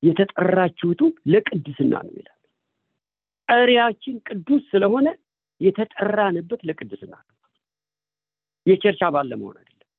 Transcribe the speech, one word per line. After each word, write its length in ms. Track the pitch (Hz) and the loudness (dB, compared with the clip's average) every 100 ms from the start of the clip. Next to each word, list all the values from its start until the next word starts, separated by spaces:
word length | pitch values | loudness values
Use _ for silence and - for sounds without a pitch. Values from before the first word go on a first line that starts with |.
የተጠራችሁት 960 | 156 160 196 - 180 185 180 175 175 170 320 320 - | 2 2 0 0 0 2 0 -2 -4 2 0 0 0
ለቅድስና 680 | 190 208 185 151 143 131 117 | 0 0 -8 -10 -4 -2 -2
ነው 100 | - | -6
ይላል። 260 | - - _ _ _ _ _ _ _ _ _ _ _ - | -18 -20 _ _ _ _ _ _ _ _ _ _ _ 0
ጠሪያችን 680 | 240 247 240 233 220 - 240 | 4 4 4 2 -2 -10 -12
ቅዱስ 380 | - 214 165 285 - | -10 -12 0 0 2
ስለሆነ 420 | 196 196 240 285 339 _ _ _ _ | 0 2 2 0 -2 _ _ _ _
የተጠራንበት 1000 | 185 190 220 - 196 208 202 170 170 233 | 0 0 -6 -4 -4 0 -2 -2 -6 -10
ለቅድስና 500 | 170 151 110 98 92 85 | -8 -10 -12 -16 -18 -20
ነው። 140 | _ _ _ _ _ _ _ _ _ _ _ _ _ _ - | _ _ _ _ _ _ _ _ _ _ _ _ _ _ 2
የቸርች 340 | 190 208 202 | 2 2 0
አባል 240 | 180 147 139 | -2 -2 -4
ለመሆን 280 | 113 101 - | -8 -12 -16
አይደለም። 320 | _ _ _ | _ _ _